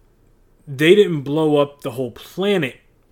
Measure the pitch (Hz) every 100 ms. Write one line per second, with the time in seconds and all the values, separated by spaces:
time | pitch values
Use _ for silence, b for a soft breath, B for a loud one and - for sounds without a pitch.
0 | _ _ _ _ _ _ - 135 156 208
1 | 185 156 135 151 156 147 143 - 139 120
2 | 123 - - - 202 196 131 - _ _
3 | _